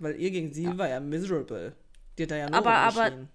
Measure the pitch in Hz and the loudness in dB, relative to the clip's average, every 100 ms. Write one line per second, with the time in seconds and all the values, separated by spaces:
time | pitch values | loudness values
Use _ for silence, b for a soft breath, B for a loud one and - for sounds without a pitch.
0 | 156 - 185 185 160 147 175 180 165 131 | -6 -2 -2 -2 -4 -4 -4 -2 -2 -2
1 | 143 156 190 165 127 92 95 - - - | -4 -4 -2 -2 -2 -8 -8 -12 -20 -20
2 | - - 160 151 147 156 233 226 226 226 | -16 -8 -4 -4 0 2 4 6 6 4
3 | 226 131 143 | 0 0 -14